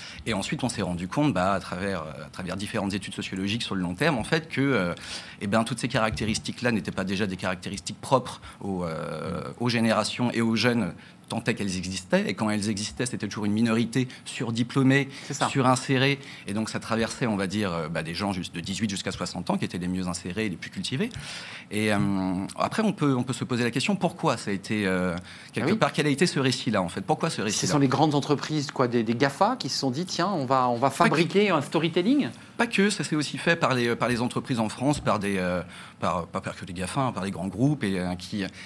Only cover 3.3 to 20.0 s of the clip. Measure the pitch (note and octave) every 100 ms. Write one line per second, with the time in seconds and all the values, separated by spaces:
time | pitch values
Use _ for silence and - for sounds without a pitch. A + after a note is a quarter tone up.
3.3 | F#2+ G2+ A2+ - G2 F2 F2+ D3+ B2+ G#2+
4.3 | E3 D#3+ - C#3 A#2+ F2 E2 - - -
5.3 | - G2+ A2+ A2+ A2 B2+ B2 A2 G#2 G#2+
6.3 | G#2+ - - A#2+ A2 G2 F#2 F#2+ F#2+ G2+
7.3 | F#2 F#2+ F#2 - G2 - G2+ - C3 B2+
8.3 | - - - G2+ F#2 E2+ D#2 D#2 D#2 D#2
9.3 | C#2+ - - B2 A#2 A2+ G#2 G#2 - A#2+
10.3 | A2+ A2+ A2+ A#2+ A#2+ F2+ - - - -
11.3 | A2 B2 A2+ G2+ F#2 F2+ F#2 - F#3 G3+
12.3 | F#2 G#2+ G#2 G#2 G2 G#2+ - B2 G2+ G#2+
13.3 | A2+ G2+ G#2+ A#2 A2+ A2+ C3 B2+ - -
14.3 | - A#2 A#2 B2 C#3 C3 C3+ C3+ - -
15.3 | C#3+ A#2+ C#3 B2+ B2+ - C3 C3+ C3+ -
16.3 | - - G#2 A2 A2+ - A2+ A2 - B2
17.3 | G2+ G2 G#2 G2+ E2+ D#2+ E2 D#2+ E2+ G2+
18.3 | F#2 E2 F2 E2 G2 A2 F#2+ G2+ - F2+
19.3 | F#2 F2 G2+ G#2 F#2 F2+ F#2